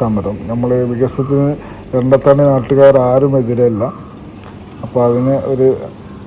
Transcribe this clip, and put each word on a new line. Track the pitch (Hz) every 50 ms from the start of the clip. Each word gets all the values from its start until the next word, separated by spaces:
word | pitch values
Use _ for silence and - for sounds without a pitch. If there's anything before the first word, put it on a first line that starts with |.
സമരം. | 120 113 107 104 92 98 104 - - 107
നമ്മൾ | 117 120 120 123 127 127 123 120
വികസനത്തിന് | 120 117 131 127 - - 131 127 139 139 143 143 147 - - - - - - - -
രണ്ടത്താണി | 127 123 131 135 127 - 139 139 143 147 143 135
നാട്ടുകാർ | 131 117 - 143 135 139 139 135 131
ആരും | 127 123 127 135 139 139 135 135
എതിരല്ല. | 120 117 123 117 123 120 113 101 117 147 - - - - - - - - - - - - - - - - - - -
അപ്പോൾ | 117 - 127 120 120
അതിന് | 120 123 127 131 139 131 - 135 135
ഒരു | 127 131 131 127 - - - - - - - - - -